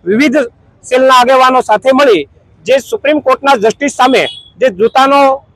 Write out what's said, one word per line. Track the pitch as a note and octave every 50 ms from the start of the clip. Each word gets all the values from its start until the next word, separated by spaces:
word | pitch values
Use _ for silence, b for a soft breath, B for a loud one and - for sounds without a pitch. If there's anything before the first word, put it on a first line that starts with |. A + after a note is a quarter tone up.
| _
વિવિધ | F3 G#3 A3+ D4 D4+ A#3 D4+ C4 A#3+ _ _ _ _ _ _ _
સેલના | - B3+ B3+ C4 C4 B3+
આગેવાનો | B3 B3 B3 C4+ B3+ B3+ B3+ C4 B3+
સાથે | - - G#3+ G#3+ - C4 C4+
મળી | C4+ C#4+ C4+ G#3 D#3+ C#3 _ _ _ _ _ _ _ D#3+
જે | G3 B3+ C#4
સુપ્રીમ | - - A#3 G#3+ - C#4 D4+ D4
કોર્ટના | - C4 A#3+ - - C#4 C#4
જસ્ટિસ | A3 F#3+ A3+ G#3+ _ C#4+ C#4 -
સામે | - B3+ C4 C4 G3+ D3+ B2 - - _ _ _
જે | - - C4
જૂતાનો | F#3+ F3 G#3+ A3+ _ A#3+ C4+ C4+ C#4+ C#4+ C#4 C4+ C4+ C#4 _ _ _